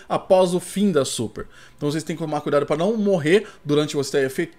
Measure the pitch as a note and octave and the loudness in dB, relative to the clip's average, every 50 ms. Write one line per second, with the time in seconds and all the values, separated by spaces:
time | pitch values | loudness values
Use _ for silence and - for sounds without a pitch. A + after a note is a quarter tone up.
0 | - - F3+ - - - F#3+ F#3 F#3 F3 F#3 F3 - - - F#3+ G#3 G3+ E3 C#3+ | -8 -6 -6 -6 2 4 4 4 4 4 0 -4 -4 -4 -2 0 0 2 2 2
1 | C3 - - - A2+ G#2 - - - - - - - - - - D3 D3 C#3+ D#3+ | 0 0 -2 -6 -6 -6 -8 -12 -14 -14 -18 -20 -20 -20 -12 -6 -4 -4 -4 -4
2 | D3+ - E3+ D3+ E3 D3+ D3+ D3 C#3+ D3+ D3 C#3+ C#3 - D3+ D3+ E3+ G#3 A#3 A3 | -6 -6 -8 -6 -6 -4 -4 -4 -2 0 0 0 2 0 -2 0 0 0 0 0
3 | G3+ G3+ F#3+ E3+ C#3 D3+ F3+ G#3+ G#3+ - - - - C#3+ D3 D3 D3+ D3 - C#3+ | 2 2 2 2 4 4 2 2 2 -2 -12 -14 -4 0 0 0 0 0 -2 -4
4 | C3+ - - C#3+ C3+ C3 C3 - E3+ D#3+ - | -4 -2 0 0 0 0 -2 -4 -6 -6 -8